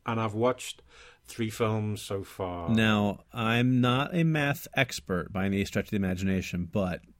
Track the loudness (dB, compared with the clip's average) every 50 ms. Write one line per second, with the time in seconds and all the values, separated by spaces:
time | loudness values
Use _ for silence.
0 | -6 -4 -2 -2 -2 -2 0 2 2 2 2 0 -4 -12 -14 -14 -20 -20 -20 -20
1 | -20 -20 -20 _ _ -12 -6 -4 -4 -4 0 0 0 2 2 0 0 -2 -4 -6
2 | -6 -6 -6 -6 -6 -8 -6 -6 -4 -4 -4 -4 -2 0 2 4 4 4 4 4
3 | 2 2 -2 -4 -10 _ -8 -4 -2 0 2 4 4 4 4 4 4 4 4 2
4 | 0 0 0 2 2 2 2 2 0 0 -2 -2 -6 -4 -2 0 0 0 -2 -6
5 | -4 -4 -2 -2 -2 -4 -4 -2 0 0 0 0 0 0 -2 -4 -2 -2 -2 -2
6 | 0 0 0 0 0 0 0 0 -2 -2 -4 -6 -4 -4 -2 -2 -2 -2 -4 -6
7 | -10 -16 -20 _